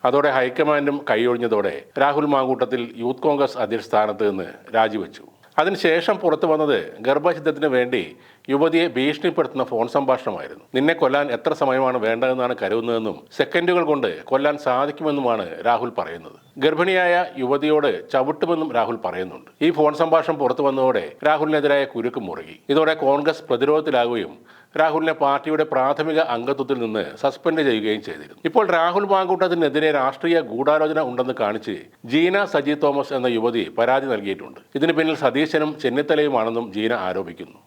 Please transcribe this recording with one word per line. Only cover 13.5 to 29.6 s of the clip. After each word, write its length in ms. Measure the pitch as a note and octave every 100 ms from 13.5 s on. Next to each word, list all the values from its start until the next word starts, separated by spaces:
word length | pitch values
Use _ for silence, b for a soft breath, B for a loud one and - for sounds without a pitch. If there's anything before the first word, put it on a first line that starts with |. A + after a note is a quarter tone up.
| F3 F3 F3
കൊണ്ട് 380 | D#3 D3 A2+ D#2
കൊല്ലാൻ 340 | - C3 C#3+ C#3+
സാധിക്കുമെന്നുമാണ് 1080 | C#3 B2+ C#3+ C#3+ D#3 C#3+ B2+ A2+ F2 E2 A2+
രാഹുൽ 260 | A#2 A#2+ -
പറയുന്നത്. 340 | E2+ E2+ - - _ -
ഗർഭിണിയായ 680 | C#3+ D#3 F3+ F#3 F3+ F3 F3 C3+
യുവതിയോട് 720 | B2+ C#3 D3+ D3+ C#3+ F2 -
ചവിട്ടുമെന്നും 640 | C3+ C3+ D3+ E3 E3+ C#3+
രാഹുൽ 240 | A#2 A#2+ A#2
പറയുന്നുണ്ട്." 680 | F#2 F2+ F#2 - - _
ഈ 60 | D#3+
ഫോൺ 240 | D3+ D3+
സംഭാഷണം 420 | D3+ E3 D#3+ D#3 D#3
പുറത്തു 260 | C3 B2+
വന്നതോടെ 500 | C3+ C3 C3 A2+ D#2+ - D3
രാഹുലിനെതിരായ 580 | D#3 D#3 D#3 C#3+ C#3+
കുരുക്ക് 360 | C3+ A#2 A#2 B2
മുറുകി. 400 | G2 D#2 D#2+ - -
ഇതോടെ 260 | C#3 D#3+
കോൺഗ്രസ് 480 | D#3+ C3+ C#3+ D3 D3+
പ്രതിരോധത്തിലാകുകയും 1120 | - A#2+ C#3 D3+ D#3 C3 A#2+ A#2+ E2 C#2+ B B B D#3
രാഹുലിനെ 320 | D#3+ D#3 D#3+
പാർട്ടിയുടെ 520 | D#3 C#3 C#3 D#3 D#3
പ്രാഥമിക 540 | D#3 C3 C3 D3 D#3 D#3
അംഗത്വത്തിൽ 600 | D#3+ A#2+ A#2+ C#3 B2+ C3
നിന്ന് 260 | A#2 G#2+ D#2+ -
സസ്പെൻഡ് 460 | C#3 - F3 D#3+
ചെയ്യുകയും 400 | C#3 A2 G#2+ G#2+
ചെയ്തിരുന്നു. 320 | G2+ D#2 D2 -
ഇപ്പോൾ 220 | E3 A#3+ G3
രാഹുൽ 380 | F3 E3+ F3+
മാങ്കൂട്ടത്തിനെതിരെ 840 | G3+ G3 F#3 F#3 F#3 E3+